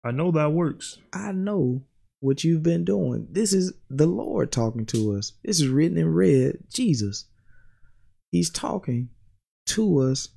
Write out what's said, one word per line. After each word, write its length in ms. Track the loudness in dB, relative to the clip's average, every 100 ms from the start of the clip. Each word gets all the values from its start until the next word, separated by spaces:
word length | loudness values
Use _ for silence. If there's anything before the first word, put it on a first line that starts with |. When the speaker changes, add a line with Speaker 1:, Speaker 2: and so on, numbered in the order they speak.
Speaker 1:
"I 60 | -4
know 180 | -2 2
thy 160 | 2 2
works." 500 | 2 0 -4 -12 -16 _
Speaker 2:
I 200 | -10 -6
know 520 | -4 -2 0 0 -2 -6 _ _ _
what 240 | -2 0
you've 180 | 2 2
been 220 | 2 0
doing. 420 | 0 0 0 -2 -6
This 200 | -4 0
is 200 | 0 0 -6 -10
the 160 | 0 2
Lord 460 | 2 -4 -2 -2
talking 340 | 0 -2 -2 -4
to 300 | 0 0 -2
us. 160 | -6 -10
This 180 | -4 0
is 60 | 2
written 320 | 2 2 2
in 80 | 2
red, 440 | 4 4 4 2 -2 -10
Jesus. 520 | -2 0 0 -2 -6 -14 _ -20 -20 -20 -20 -20 -20 -20 _ _
He's 180 | -2 -2
talking 600 | -4 -6 -6 -4 -4 -6 -12 -20 _ _ _ -6
to 320 | 0 2 2
us 300 | 2 0 -6